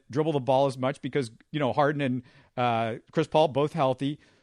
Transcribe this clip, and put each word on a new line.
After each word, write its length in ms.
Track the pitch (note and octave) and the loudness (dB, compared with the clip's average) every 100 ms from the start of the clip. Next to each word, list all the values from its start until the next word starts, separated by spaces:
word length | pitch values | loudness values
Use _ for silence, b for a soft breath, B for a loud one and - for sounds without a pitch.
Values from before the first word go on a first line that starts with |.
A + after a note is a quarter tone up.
| - | -4
dribble 220 | C#3 D#3 | -2 0
the 80 | C#3+ | 0
ball 260 | B2 C3 C#3 | 2 2 2
as 120 | B2+ | 0
much 240 | B2+ C#3+ | -6 -4
because, 280 | C#3+ D3 A#2 - _ | -6 -4 -4 -10 _
you 80 | D3+ | -2
know, 120 | B2+ | 0
Harden 280 | D3 C#3+ C#3+ | 2 2 2
and, 220 | C3+ B2+ - b b - | -2 -4 -8 b b -2
uh, 380 | A#2+ A2+ A2+ A#2+ - | 0 0 -2 -6 -4
Chris 140 | E3 D3+ | -2 2
Paul 220 | D#3 D#3 | 4 2
both 240 | C3 D3 | 2 -2
healthy. 460 | E3 C3 B2+ C#3 D3 b b | 0 0 0 -4 -6 b b